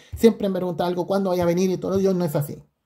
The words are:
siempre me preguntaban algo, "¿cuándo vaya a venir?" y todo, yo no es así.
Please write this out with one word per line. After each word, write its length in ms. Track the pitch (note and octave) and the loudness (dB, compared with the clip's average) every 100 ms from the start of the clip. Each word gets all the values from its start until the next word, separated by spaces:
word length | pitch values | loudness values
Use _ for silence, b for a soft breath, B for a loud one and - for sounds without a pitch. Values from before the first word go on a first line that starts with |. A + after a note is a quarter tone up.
| B - | B 2
siempre 340 | A3+ G#3+ G3+ | 4 4 -2
me 60 | F#3 | -2
preguntaban 360 | F3+ E3+ F3+ | -4 -2 -2
algo, 160 | F3+ E3+ | -2 -2
"¿cuándo 240 | G3 G3 | 0 0
vaya 120 | F3+ | 0
a 40 | F3 | 2
venir?" 240 | F3 F#3+ | 2 0
y 60 | F3+ | 0
todo, 220 | - F#3+ | -2 0
yo 140 | F#3+ | 2
no 100 | F3+ F3 | 0 0
es 100 | D3+ | -2
así. 260 | D3 - - _ | -4 -8 -18 _